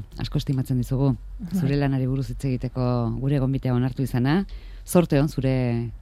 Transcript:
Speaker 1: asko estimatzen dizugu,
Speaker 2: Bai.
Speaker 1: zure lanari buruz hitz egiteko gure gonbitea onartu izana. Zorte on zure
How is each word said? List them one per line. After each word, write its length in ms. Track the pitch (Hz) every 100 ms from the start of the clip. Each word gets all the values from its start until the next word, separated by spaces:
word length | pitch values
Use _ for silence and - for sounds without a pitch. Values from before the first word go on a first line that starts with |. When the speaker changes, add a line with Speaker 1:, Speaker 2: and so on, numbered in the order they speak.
| 104 -
Speaker 1:
asko 240 | - 151
estimatzen 400 | - 131 127 127
dizugu, 320 | 120 131 139 117 - -
Speaker 2:
Bai. 220 | 185 185
Speaker 1:
zure 160 | 135 143
lanari 300 | 139 135 127
buruz 220 | 135 127
hitz 80 | - 139
egiteko 640 | 127 127 127 123 123 117 117
gure 180 | 135 143
gonbitea 360 | 131 135 131 123
onartu 320 | 131 123 127
izana. 380 | 123 127 170 190 - - - -
Zorte 340 | 180 170 143
on 80 | 143
zure 600 | - 131 131 123 117 117 -